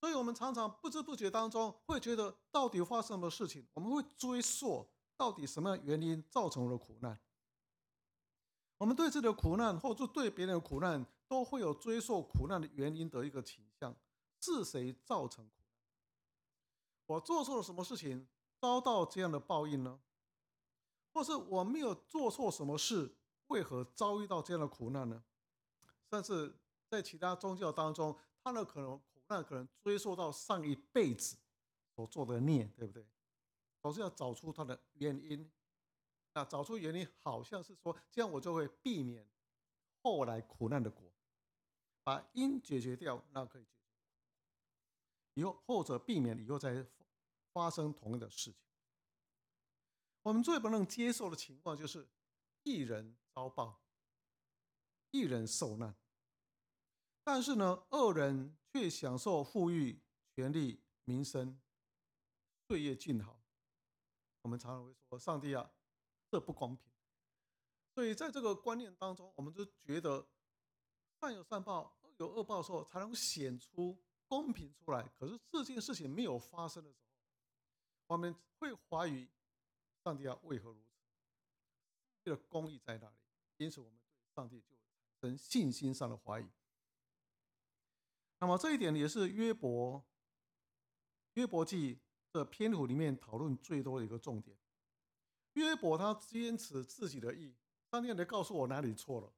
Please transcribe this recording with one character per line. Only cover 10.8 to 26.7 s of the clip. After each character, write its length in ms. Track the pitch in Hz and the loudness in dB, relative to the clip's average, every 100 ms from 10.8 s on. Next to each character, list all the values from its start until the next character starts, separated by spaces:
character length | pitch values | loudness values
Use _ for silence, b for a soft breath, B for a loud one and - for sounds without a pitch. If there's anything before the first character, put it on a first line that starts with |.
难， 240 | 180 151 123 B _ | 2 2 -2 B _
都 160 | 262 | 0
会 160 | 247 277 | 0 0
有 140 | 185 | 0
追 260 | 147 233 226 | 0 0 0
溯 220 | - 214 | 2 0
苦 260 | 151 190 143 | 2 0 2
难 100 | 190 | 0
的 80 | 156 | -2
原 240 | 127 139 160 | -2 -2 0
因 140 | 165 | -4
的 160 | 135 139 | -2 -4
一 20 | |
个 140 | 139 | -4
倾 200 | 120 - 107 _ | -8 -14 -20 _
向。 160 | 131 120 _ _ _ _ | -10 -10 _ _ _ _
是 240 | - 320 | 0 0
谁 260 | 190 143 127 131 | 0 -2 -2 -6
造 240 | - 214 120 | -2 0 0
成 180 | - 107 | -6 -18
苦 20 | _ | _
难？ 180 | _ _ _ _ _ _ _ _ _ _ _ _ _ _ | _ _ _ _ _ _ _ _ _ _ _ _ _ _
我 160 | _ 156 | _ -4
做 240 | - 330 | 0 0
错 140 | 262 262 | 2 0
了 40 | |
什 120 | 185 | -2
么 100 | 180 | -6
事 100 | 180 | -6
情， 320 | 247 151 127 131 _ _ _ | -4 -4 -6 -8 _ _ _
遭 220 | 247 247 | 4 4
到 240 | 254 220 | 4 4
这 160 | 165 - | 2 2
样 100 | 185 | 0
的 80 | 147 | 0
报 280 | - 165 151 | 2 2 2
应 180 | 143 | 0
呢？ 160 | 127 131 _ _ _ _ _ _ _ _ _ _ _ | -2 -6 _ _ _ _ _ _ _ _ _ _ _
或 100 | 320 | -2
是 140 | 277 302 | 0 0
我 260 | 180 190 | 0 0
没 180 | 185 294 | 2 0
有 140 | 269 | 0
做 360 | 180 _ 320 262 | -2 _ 0 0
错 200 | - 233 | 2 0
什 160 | - 143 | 0 -2
么 120 | 147 | 0
事， 360 | - 214 131 - _ _ _ | 2 2 0 -6 _ _ _
为 140 | 269 | 0
何 220 | 160 127 | 0 -2
遭 380 | 123 - 208 208 | -4 0 0 2
遇 40 | 208 | 0
到 140 | 180 | -2
这 140 | 151 | 0
样 60 | 175 | 0
的 40 | 147 | 0
苦 220 | - 117 | -2 -4
难 180 | 139 123 | -2 -4
呢？ 160 | 113 - _ _ _ _ _ _ _ _ | -6 -12 _ _ _ _ _ _ _ _
甚 140 | 214 | -6
至 360 | 202 185 147 - _ | -2 -2 -2 -8 _